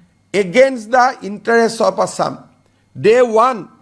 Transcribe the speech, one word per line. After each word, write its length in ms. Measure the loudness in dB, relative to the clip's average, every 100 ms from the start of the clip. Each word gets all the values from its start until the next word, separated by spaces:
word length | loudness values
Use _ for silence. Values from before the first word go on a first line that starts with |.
| _ _ _ -4
against 540 | 0 2 2 0 -2
the 280 | 0 0 -2
interests 580 | -12 -8 0 0 0 0
of 180 | -2 -2
Assam. 400 | -4 -4 -6 -8 -18 _ _ _ _
They 280 | -2 2 2
want 480 | 2 2 0 -2 -10 _